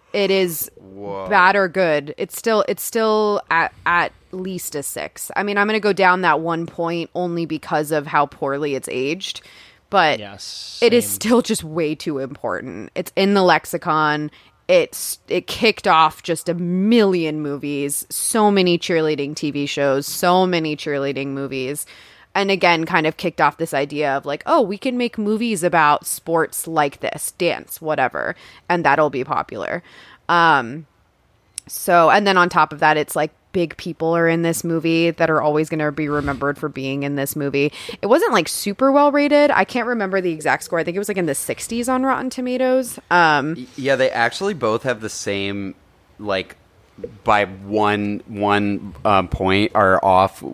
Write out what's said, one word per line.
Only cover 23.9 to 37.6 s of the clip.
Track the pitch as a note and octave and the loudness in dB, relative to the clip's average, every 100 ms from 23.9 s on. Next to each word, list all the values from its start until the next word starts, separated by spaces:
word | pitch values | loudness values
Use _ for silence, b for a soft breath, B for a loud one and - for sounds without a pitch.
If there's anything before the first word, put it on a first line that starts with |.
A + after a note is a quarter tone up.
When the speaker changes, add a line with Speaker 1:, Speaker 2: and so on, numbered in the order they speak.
| D3 C#3+ C3+ | -2 -2 -2
Speaker 1:
of, | |
like, | C#3 D3 | -4 -6
"Oh, | - E4 | 0 0
we | F#3+ G3+ | 0 -2
can | C4 B3 | -4 -2
make | A#3+ - | -4 -4
movies | G#3 G#3+ A#3 F#3+ | -2 -2 -2 -2
about | E3+ E3+ D3 - | 0 4 4 2
sports | - - E3+ E3 - - E3 | -2 -10 -2 0 0 -4 -4
like | D#3+ D3 - | -2 -2 -2
this, | - - - | -8 -8 -10
dance, | - E3+ - - - | -2 -2 -2 -10 -10
whatever, | D#3 C#3+ B2+ C#2+ A1+ - B B - | -4 -2 -2 -2 -6 -8 B B -4
and | F3 | 0
that'll | D3+ D3 D3+ | 2 4 2
be | B2+ | 0
popular." | C#3+ B2 - G#2+ - F3 B B B B - | -4 -4 -4 -8 -6 -8 B B B B 0
Um, | E3+ E3 C#3+ A#2 D3+ D3+ _ _ _ _ _ _ - - | 4 6 4 0 -10 -16 _ _ _ _ _ _ -20 -14
so, | - - F3 D#3+ | -6 2 6 6
and | G3 G3+ | 6 4
then | F#3 | 4
on | F3+ | 4
top | F3 D#3 | 4 2
of | D3 | 2
that, | D#3 D#3 | 2 2
it's | C#3+ | 0
like, | D#3+ D#3 _ _ | -2 -4 _ _
big | F#3+ D#3+ - | -4 -4 -6
people | F3 - D#3+ E3+ | -10 -4 0 2
are | E3 | 2
in | E3 | 2
this | E3 E3 | 0 -2
movie | E3+ E3 E3 E3 E3+ | -2 0 0 2 2
that | D#3+ E3 | 2 2
are | D#3 | 2
always | D3+ D3+ D#3 | 2 0 0
gonna | D#3 D3+ | -2 -4
be | D3 D3 | -2 -4
remembered | D3 C#3+ C3 C#3 C#3+ | -2 -2 -2 -4 -4
for | D3+ | -6
being | C#3 C3+ C#3 | -6 -6 -4
in | C#3+ | -4
this | C#3+ C#3 D3+ | -4 -4 -4
movie. | C#3 C#3 | -2 0